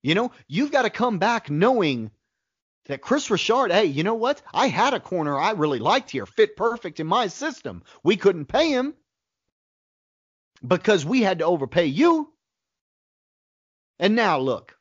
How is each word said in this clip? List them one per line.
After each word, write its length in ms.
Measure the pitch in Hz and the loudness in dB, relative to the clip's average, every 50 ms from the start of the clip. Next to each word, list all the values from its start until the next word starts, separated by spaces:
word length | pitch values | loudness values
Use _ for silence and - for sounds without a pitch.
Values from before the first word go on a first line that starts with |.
You 120 | - 135 165 | 0 0 0
know, 180 | 202 240 240 - - _ _ | 0 0 -2 -6 -14 _ _
you've 240 | 139 190 285 285 | -2 -2 -2 2
gotta 160 | - 269 240 208 | 2 2 0 0
come 300 | - - 233 247 214 165 | 0 0 0 0 0 0
back 320 | 185 226 233 220 - 147 | 0 0 0 0 -4 -4
knowing 600 | 147 151 190 247 262 233 185 151 131 120 110 104 _ _ _ _ _ _ _ _ _ _ _ _ _ _ _ | 0 2 4 4 4 4 2 0 0 -2 -6 -10 _ _ _ _ _ _ _ _ _ _ _ _ _ _ _
that 160 | - 139 135 | -12 -12 -10
Chris 280 | - - 247 302 - - | -2 -2 -2 -2 0 -2
Richard, 400 | 214 165 - - 226 262 262 196 | -2 -2 0 0 2 2 2 2
hey, 140 | 170 202 220 | 2 2 2
you 180 | 160 135 147 | 2 0 -2
know 120 | 170 202 226 | -2 -2 -2
what? 260 | 226 226 262 294 - _ - - | -2 -2 -2 -4 -4 _ -6 -2
I 140 | - 247 247 | 0 0 0
had 260 | 127 160 226 285 262 | 2 0 0 0 0
a 60 | 196 | -4
corner 380 | - - 185 175 156 147 143 139 | -6 -6 -6 -4 -2 -2 -2 0
I 120 | 160 208 | 0 -2
really 300 | 226 175 151 151 139 117 | 0 0 -2 -2 -2 0
liked 300 | 110 156 214 269 - - | 0 0 0 0 -2 -4
here, 140 | - - 98 | -8 -8 -8
fit 320 | - _ - 214 208 208 | -4 _ 2 2 2 2
perfect 420 | - 202 233 240 233 - 175 156 - | -4 -4 -4 -4 -4 -10 -12 -10 -8
in 80 | 156 | -4
my 200 | 160 185 240 240 | -2 0 0 0
system. 560 | 185 - - 269 254 269 - _ 117 90 85 _ _ - - | -2 -6 -6 -8 -8 -8 -8 _ -14 -14 -14 _ _ -20 -2
We 140 | - 165 220 | 0 0 0
couldn't 300 | 190 - 202 190 165 143 | 4 4 2 2 2 -6
pay 240 | - - 254 330 320 | -4 0 0 0 2
him 240 | 277 247 254 285 311 _ _ _ _ _ _ _ _ _ _ _ _ _ _ _ _ _ _ _ _ _ _ _ _ _ _ _ _ _ _ _ _ _ - | 0 0 -2 -4 -8 _ _ _ _ _ _ _ _ _ _ _ _ _ _ _ _ _ _ _ _ _ _ _ _ _ _ _ _ _ _ _ _ _ -2
because 380 | 123 185 185 - 220 208 175 139 | -2 -2 0 2 2 2 2 2
we 160 | 156 247 262 | 0 0 2
had 200 | 220 190 185 165 | 2 2 0 0
to 40 | 156 | 0
overpay 420 | 170 180 156 135 120 - 175 170 | 0 0 0 -2 -2 0 0 0
you. 460 | 147 139 180 302 349 339 320 302 - _ _ _ _ _ _ _ _ _ _ _ _ _ _ _ _ _ _ _ _ _ _ _ _ _ _ _ _ _ _ _ _ _ - | 0 2 2 4 4 4 2 -2 -6 _ _ _ _ _ _ _ _ _ _ _ _ _ _ _ _ _ _ _ _ _ _ _ _ _ _ _ _ _ _ _ _ _ -2
And 180 | 160 202 214 | 0 0 2
now 220 | 233 226 196 160 135 | 2 2 2 0 0
look 400 | 131 135 117 85 - - _ _ | 0 -2 -2 -4 -6 -18 _ _